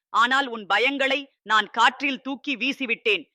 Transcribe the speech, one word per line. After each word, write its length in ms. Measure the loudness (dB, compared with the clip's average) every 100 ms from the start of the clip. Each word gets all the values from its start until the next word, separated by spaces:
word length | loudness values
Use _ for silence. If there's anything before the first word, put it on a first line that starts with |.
| _
ஆனால் 380 | 0 2 2 0
உன் 200 | -4 -2
பயங்களை 540 | 0 2 0 -2 -2 -6 _
நான் 260 | 0 0 0
காற்றில் 500 | 2 2 2 -4 -4
தூக்கி 360 | -8 -8 -6 -4
வீசிவிட்டேன். 680 | -4 -4 -4 -2 0 -2 -4